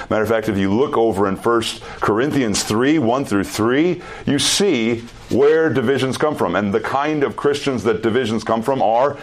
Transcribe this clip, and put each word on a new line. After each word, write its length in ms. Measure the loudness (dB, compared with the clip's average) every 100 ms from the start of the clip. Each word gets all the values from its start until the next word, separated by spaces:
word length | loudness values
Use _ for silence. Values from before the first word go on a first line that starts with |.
| -4
Matter 120 | -2
of 60 | 0
fact, 200 | 0 0
if 100 | 0
you 160 | 0
look 220 | 2 0 2
over 320 | 2 2 0
in 80 | 0
First 460 | 0 0 0 -8 -14 -4
Corinthians 640 | -2 0 0 0 0 -2
three, 340 | -2 0 2 2
one 260 | 2 0
through 200 | 0 -2
three, 580 | -2 0 0 2 2 -2 -8 -10 -2
you 140 | 0
see 640 | 0 2 2 2 0 -2 -6 -18 -4
where 420 | 2 4 4 2
divisions 440 | 2 0 0 0 0
come 160 | -2
from. 220 | 0 0 0
And 180 | 0
the 60 | -2
kind 420 | -2 -2 -2 0
of 140 | -2 0
Christians 480 | -2 0 -2 -2
that 180 | 0 0
divisions 400 | 0 0 0 -4
come 200 | 0 -2
from 200 | 0 0
are 340 | 2 2 0 -2